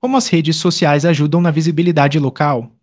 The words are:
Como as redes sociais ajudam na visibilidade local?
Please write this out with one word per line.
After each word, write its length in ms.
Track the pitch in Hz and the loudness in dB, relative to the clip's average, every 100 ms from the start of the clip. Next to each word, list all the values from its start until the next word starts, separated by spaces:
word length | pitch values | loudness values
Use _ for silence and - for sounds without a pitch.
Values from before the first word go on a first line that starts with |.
Como 160 | 247 262 | 0 -2
as 100 | 233 | 0
redes 300 | 170 156 156 | 0 0 0
sociais 480 | 180 170 160 147 160 | -2 0 0 2 2
ajudam 340 | 151 147 165 | 2 2 2
na 120 | 175 | 0
visibilidade 680 | 156 160 156 175 156 143 151 | 0 -2 0 0 2 2 2
local? 520 | 139 - 147 131 113 _ | -2 -2 -2 -2 -6 _